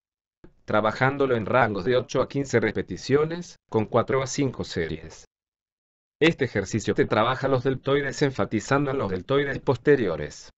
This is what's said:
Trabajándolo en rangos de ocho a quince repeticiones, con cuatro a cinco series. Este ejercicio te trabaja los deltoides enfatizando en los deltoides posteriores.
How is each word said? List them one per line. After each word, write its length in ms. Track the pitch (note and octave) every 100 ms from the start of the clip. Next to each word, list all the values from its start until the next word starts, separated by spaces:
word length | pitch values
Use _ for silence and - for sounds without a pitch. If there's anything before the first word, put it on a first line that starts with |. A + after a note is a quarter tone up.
| _ _ _ _ - _ -
Trabajándolo 720 | G#2 G#2+ - C3 C#3 C3+ A#2
en 80 | F#2
rangos 400 | B2 A2+ G2 B2
de 100 | B2
ocho 260 | A#2+ C3
a 60 | A#2
quince 320 | C#3 C#3 A#2
repeticiones, 960 | G#2+ G2 - F2 - C#3 D#3 E3+ E3+ - _
con 160 | A2+ G#2+
cuatro 360 | A#2 G#2+ C3
a 60 | B2
cinco 380 | - C3+ B2+ F2+
series. 580 | F#2+ D#2 D#2 D#2+ - - _ _ _ _ _ _ _ _ _
Este 240 | D#3+ E3
ejercicio 500 | B2 G#2+ G2 A2 G#2
te 120 | G2 B2
trabaja 420 | A2 A#2 B2+ C3+
los 160 | C3
deltoides 580 | C3+ C3+ - C#3 C#3 -
enfatizando 720 | C#3+ C3 G2 G#2+ - C#3 C#3+
en 60 | C3+
los 120 | G2+
deltoides 500 | F#2 F2 C#3 C#3+ C3
posteriores. 920 | - C3 D3 C#3 G2 D2+ D2 - -